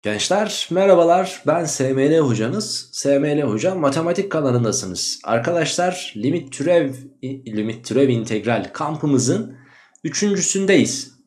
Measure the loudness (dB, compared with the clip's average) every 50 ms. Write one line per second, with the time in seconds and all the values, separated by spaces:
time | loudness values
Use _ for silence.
0 | -4 -4 -4 -4 -2 0 0 0 0 -2 -4 -8 -6 -4 0 2 6 6 8 8
1 | 8 6 4 4 2 -2 -6 -4 -2 0 0 0 0 -4 -2 -2 0 0 2 2
2 | 2 4 4 4 4 2 2 0 0 -2 -2 -4 -6 -6 -8 -10 -10 -12 -12 -4
3 | 0 2 2 2 2 2 0 0 0 0 -2 0 0 -2 -2 0 0 0 0 0
4 | 0 0 -2 -2 -2 -2 -2 -2 0 2 2 2 2 0 -2 -4 -6 -6 -8 -6
5 | -6 -6 -8 -8 -4 -2 -2 -2 0 0 -2 0 -2 -2 -2 -2 -2 -2 -2 -4
6 | -10 -12 -10 -4 -2 -2 -2 -2 -6 -8 -10 -6 0 2 2 2 2 0 -4 -10
7 | -14 -20 _ _ -12 -10 -10 -10 -12 -8 -6 -4 -4 -4 -6 -8 -8 -2 2 2
8 | 4 4 2 0 -2 -2 -4 -2 0 0 -2 -2 -2 -6 -8 -8 -6 -6 -4 -2
9 | 0 2 2 2 2 2 0 -2 -2 -6 -12 -20 -20 _ -20 -20 -20 _ _ _
10 | -10 -8 -4 -2 -2 0 0 0 -2 -2 -2 -2 2 4 4 4 4 2 -2 -8
11 | -10 -14 _ _ _